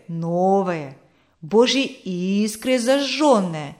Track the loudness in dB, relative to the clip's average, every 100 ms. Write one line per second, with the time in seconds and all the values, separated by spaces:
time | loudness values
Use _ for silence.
0 | -12 -8 -4 0 2 2 0 -4 -8 -16
1 | _ _ _ _ 0 2 4 2 -2 -6
2 | -8 -4 -2 0 0 -2 -2 0 2 2
3 | 0 0 4 4 2 -4 -10 -14